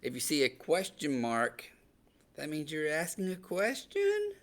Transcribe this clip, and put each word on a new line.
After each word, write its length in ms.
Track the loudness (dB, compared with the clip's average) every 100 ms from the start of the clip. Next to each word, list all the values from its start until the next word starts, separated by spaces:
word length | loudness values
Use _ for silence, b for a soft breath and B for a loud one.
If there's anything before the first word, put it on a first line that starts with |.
If 140 | -6
you 60 | -4
see 220 | 0 4
a 40 | 2
question 720 | 2 2 2 2 -4 -2 0
mark, 500 | 2 2 2 -2 -20 -20 _ _ _ _ _ -10
that 120 | -6
means 240 | -6 -4
you're 160 | -2 0
asking 420 | 0 -2 -2 -4
a 60 | -4
question. 960 | -4 0 0 -2 -6 0 2 2 0 -6